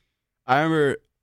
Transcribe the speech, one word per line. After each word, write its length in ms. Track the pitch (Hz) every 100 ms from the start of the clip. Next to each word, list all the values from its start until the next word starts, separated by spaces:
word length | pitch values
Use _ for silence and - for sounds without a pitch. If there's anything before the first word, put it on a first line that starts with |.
| _ _ _ _ -
I 140 | 135
remember 360 | 160 160 143 - - _